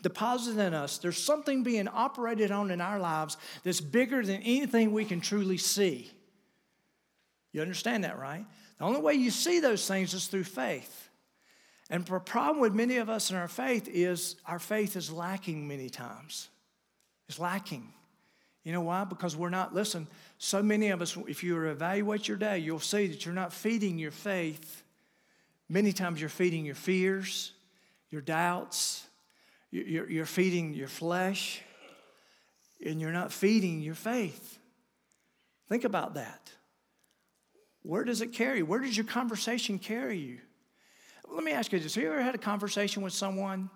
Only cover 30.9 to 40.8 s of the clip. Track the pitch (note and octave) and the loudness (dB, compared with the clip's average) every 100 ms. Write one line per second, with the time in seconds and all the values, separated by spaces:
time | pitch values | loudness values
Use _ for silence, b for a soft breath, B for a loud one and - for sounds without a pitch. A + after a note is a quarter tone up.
30.9 | - E3 F3+ F#3 G3 - - - B B | -4 -2 0 0 0 -4 -8 -12 B B
31.9 | B B B B B B _ _ - D#3 | B B B B B B _ _ -10 -6
32.9 | D#3 D#3+ F3 G#3 - G3 A3 F#3 D#3+ D3+ | -4 -2 -2 -4 2 6 6 4 0 -4
33.9 | E3 A3+ B3 F#3 - - - _ _ _ | -6 -2 -2 -2 -6 -16 -20 _ _ _
34.9 | _ _ _ _ _ _ _ - A#3 A#3+ | _ _ _ _ _ _ _ -4 0 2
35.9 | F#3+ - C#3+ G#2+ - - - _ _ _ | 0 -2 -6 -10 -12 -20 -20 _ _ _
36.9 | _ _ _ _ _ _ _ _ _ B2+ | _ _ _ _ _ _ _ _ _ -6
37.9 | F3 A#3+ A3+ A#3 - A3+ B3+ D#3 A3 C4 | -2 0 -2 -2 0 0 2 0 0 0
38.9 | G#3+ A3 A#3+ B3 A3 - A#3 - F#3+ - | -2 -2 -2 -2 -2 -2 -2 -2 -4 -4
39.9 | A3+ C4+ F#3+ C3+ B2 - _ _ b | -4 -4 -4 -6 -10 -18 _ _ b